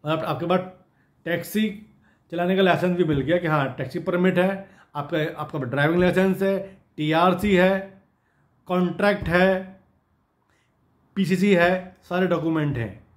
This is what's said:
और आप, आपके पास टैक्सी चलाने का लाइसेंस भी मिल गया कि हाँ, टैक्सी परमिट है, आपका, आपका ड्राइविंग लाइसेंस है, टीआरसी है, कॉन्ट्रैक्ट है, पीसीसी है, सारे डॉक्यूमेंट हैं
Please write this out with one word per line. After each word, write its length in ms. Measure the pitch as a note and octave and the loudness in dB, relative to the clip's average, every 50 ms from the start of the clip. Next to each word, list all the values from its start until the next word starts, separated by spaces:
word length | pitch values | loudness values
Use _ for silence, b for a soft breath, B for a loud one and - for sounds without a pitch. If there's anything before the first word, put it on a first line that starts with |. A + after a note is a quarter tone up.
| - | -4
और 80 | D3+ | -4
आप, 80 | D#3 D#3+ | -4 -4
आपके 260 | - F3+ D3+ A#2+ E3+ | -2 -6 -6 -6 -2
पास 140 | E3+ F3+ F#3 F#3 - - - _ _ _ _ _ _ _ _ _ | -2 -2 -2 -2 -4 -16 -20 _ _ _ _ _ _ _ _ _
टैक्सी 560 | E3 E3+ E3+ E3+ - - G#3 G#3+ G#3+ F#3+ - - _ _ _ b b b b b _ | -6 -6 -6 -6 -6 -4 -2 -2 -2 -4 -10 -18 _ _ _ b b b b b _
चलाने 240 | - E3+ F3 F3+ F#3+ | -6 -4 -2 0 2
का 60 | F#3+ | 2
लाइसेंस 360 | G3 F#3 E3+ D3+ E3+ F#3 F3+ F3 | 4 4 4 2 2 0 2 2
भी 60 | F3+ | 2
मिल 180 | D#3 D3+ C#3 | 2 2 0
गया 160 | C3 C3+ E3+ F3+ | 0 0 -2 0
कि 100 | F3 D#3+ | 0 0
हाँ, 260 | D#3 D3+ C3+ C3 B2+ | 0 0 0 -2 -4
टैक्सी 260 | - C3 B2+ - F3 | -8 -10 -8 -8 -8
परमिट 380 | - F#3 F3 F3+ F3+ F#3 F3+ F3+ | -4 -2 -2 2 2 2 2 2
है, 320 | F3+ F#3+ G3 F#3+ B B B B B B _ | 0 0 -2 -4 B B B B B B _
आपका, 460 | D3 C#3+ C#3+ E3+ D#3 D3+ D#3+ - - | -10 -8 -4 -2 -2 -2 -4 -6 -8
आपका 180 | D3+ - - D#3 | -12 -8 -8 -8
ड्राइविंग 400 | C3 A#2+ B2 C#3 C#3+ D#3 E3 F3 | -6 -4 0 0 2 2 2 2
लाइसेंस 420 | F3+ F3+ - F#3 F#3+ F#3+ F#3 F#3 | 2 2 4 2 2 2 0 0
है, 400 | G3 G3 G3 F#3+ G3 - - _ _ _ _ - | 0 -2 -2 -2 -6 -10 -16 _ _ _ _ -6
टीआरसी 580 | D3+ D3+ D#3 D#3+ E3+ F#3 F3+ F3+ G3+ G#3 G3 | -4 0 2 4 4 2 2 2 0 2 4
है, 480 | F3+ F3+ F#3 G3 F#3+ G3 - - - _ _ _ _ _ _ _ _ _ _ _ _ _ | 4 4 4 2 0 -4 -10 -16 -20 _ _ _ _ _ _ _ _ _ _ _ _ _
कॉन्ट्रैक्ट 600 | - F3+ F3+ F3+ F3 F3 - G3 G3+ G3+ G3+ - D#3+ | -4 -2 0 0 -2 -2 0 0 0 0 0 -2 0
है, 540 | E3+ F3 F#3 F#3+ F#3+ F#3 F#3+ - - _ _ _ _ _ _ _ _ _ _ _ _ _ _ _ _ _ _ _ _ _ _ _ _ _ _ _ _ | 2 4 4 4 2 0 -4 -10 -18 _ _ _ _ _ _ _ _ _ _ _ _ _ _ _ _ _ _ _ _ _ _ _ _ _ _ _ _
पीसीसी 400 | - G3 D#3 F#3+ F3+ F#3 G3+ G3 | -2 0 0 2 2 4 4 4
है, 420 | F3 E3+ F3 F#3 F#3 - - - _ | 4 4 4 2 0 -4 -10 -20 _
सारे 260 | _ - F3 F3+ F#3 F3 | _ -6 -2 -2 0 0
डॉक्यूमेंट 500 | F3 D#3 D3 E3 D#3+ D#3+ D3+ D3 C3 A#2+ | 0 0 0 -2 -2 0 0 -2 -2 -4
हैं 300 | A2+ G#2 F#2+ - _ _ _ | -6 -8 -8 -14 _ _ _